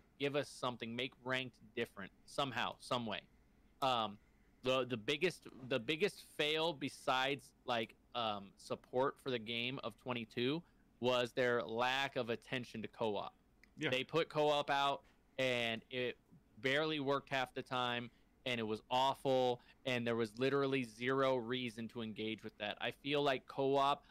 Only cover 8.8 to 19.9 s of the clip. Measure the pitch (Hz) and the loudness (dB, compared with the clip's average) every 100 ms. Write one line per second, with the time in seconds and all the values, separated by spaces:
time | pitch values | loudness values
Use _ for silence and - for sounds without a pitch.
8.8 | - 127 135 - - 123 110 117 120 135 | -2 0 0 0 -4 -4 -2 -4 -4 -4
9.8 | 113 - - 123 110 - 123 156 - _ | -8 -8 -6 -4 -4 0 0 0 -4 _
10.8 | _ _ 120 123 123 - 123 120 85 113 | _ _ 2 4 2 2 4 2 0 0
11.8 | 123 131 139 135 117 113 - 131 120 113 | 0 2 0 -2 -2 -4 -4 -6 -6 -8
12.8 | 107 - 113 98 - - _ _ - - | -10 -4 -2 -2 -6 -12 _ _ -20 -6
13.8 | 147 127 131 156 165 151 151 147 143 139 | -2 -2 0 0 0 2 4 4 2 2
14.8 | 143 139 - _ _ - 131 123 117 113 | 2 0 -6 _ _ -2 0 2 0 -2
15.8 | - 131 123 - _ - _ - 123 139 | -4 -4 -4 -4 _ -20 _ -6 0 2
16.8 | 156 156 135 139 - 139 127 - 123 127 | 2 0 0 0 0 -2 -2 -4 -4 -2
17.8 | 123 120 120 - _ _ 135 120 110 107 | 0 -2 -6 -12 _ _ -4 -2 0 -2
18.8 | - 127 135 135 139 131 127 120 - - | 0 4 4 2 2 4 4 2 -6 -10
19.8 | - | -2